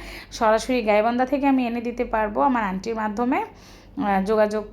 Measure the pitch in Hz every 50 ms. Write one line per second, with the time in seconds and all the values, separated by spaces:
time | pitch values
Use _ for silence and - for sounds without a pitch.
0 | - - - - - - - - 240 214 220 226 220 - 254 247 220 214 208 208
1 | 214 233 240 240 254 254 285 277 269 277 269 262 254 233 233 240 226 240 233 247
2 | 240 233 - 220 214 208 208 247 277 285 254 240 214 196 185 190 190 226 226 220
3 | 214 214 208 208 240 247 277 359 440 427 - - - - - - - - - -
4 | - 208 196 190 190 190 220 214 214 214 208 214 202 208